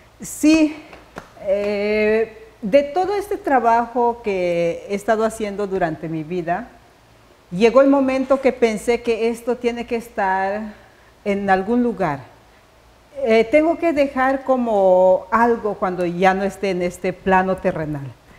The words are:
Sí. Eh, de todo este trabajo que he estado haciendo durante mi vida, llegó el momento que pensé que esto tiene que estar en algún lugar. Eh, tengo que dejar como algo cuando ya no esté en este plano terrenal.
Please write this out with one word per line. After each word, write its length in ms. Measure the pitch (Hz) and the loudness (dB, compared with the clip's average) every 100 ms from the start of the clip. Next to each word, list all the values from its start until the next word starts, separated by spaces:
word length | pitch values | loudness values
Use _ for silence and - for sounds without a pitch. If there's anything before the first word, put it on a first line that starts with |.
| - - | -20 -18
Sí. 560 | - - 302 320 302 311 - - - - - - | -16 0 4 4 4 0 -16 -20 -20 -20 -20 -10
Eh, 1040 | 208 202 202 208 208 214 214 220 220 - - - | -2 -2 0 -2 0 0 2 2 -2 -6 -20 -10
de 220 | 214 277 | 2 2
todo 320 | 285 320 370 | 2 0 -2
este 240 | 415 381 392 | -2 -4 -6
trabajo 800 | - 269 233 233 233 247 240 233 | 0 2 4 2 2 0 0 0
que 600 | 220 190 180 170 170 170 - | -4 -2 0 0 -2 -4 -6
he 80 | |
estado 300 | 202 202 220 | -6 -2 0
haciendo 420 | 220 220 214 196 202 | 0 -4 -8 -6 -4
durante 440 | 190 170 156 165 | -2 -2 -4 -8
mi 140 | 160 | -8
vida, 440 | 151 180 160 180 240 - _ _ _ _ _ _ - | -6 -6 -4 -6 -8 -18 _ _ _ _ _ _ -10
llegó 300 | 175 226 226 | 0 4 6
el 80 | 277 | 6
momento 540 | 277 262 262 262 269 | 4 2 0 0 0
que 100 | 269 | 0
pensé 480 | 247 233 214 - 233 | 2 0 0 -2 -2
que 300 | 233 226 226 | 0 -2 -2
esto 260 | 233 247 240 | -2 -6 -4
tiene 300 | 233 240 233 | -4 -4 -6
que 100 | 233 | -8
estar 760 | 226 - 190 190 190 208 220 - - _ _ _ | -6 -4 -2 0 -2 -4 -8 -14 -20 _ _ _
en 240 | 208 196 202 | -4 -2 2
algún 340 | 190 190 240 | 0 2 0
lugar. 380 | 240 185 175 139 120 - _ _ _ _ _ _ _ - | 0 0 -2 -4 -10 -20 _ _ _ _ _ _ _ -4
Eh, 240 | 254 226 226 | 2 2 4
tengo 280 | 302 311 330 | 2 2 0
que 160 | 339 | 0
dejar 500 | 302 277 262 262 269 | 0 0 0 0 0
como 840 | 269 262 240 208 190 185 185 185 - | 0 -2 0 2 4 6 6 4 2
algo 440 | 226 240 233 208 | 2 2 0 -2
cuando 300 | 196 196 180 | -4 -4 -2
ya 300 | 175 175 190 | -4 2 2
no 80 | 190 | 2
esté 280 | 202 - 202 | -2 -4 -4
en 120 | 180 | -2
este 320 | 190 - 190 | -4 -4 -6
plano 420 | 175 196 185 190 185 | -4 2 2 2 -2
terrenal. 560 | 190 165 151 147 135 110 _ | -2 -4 -6 -8 -10 -16 _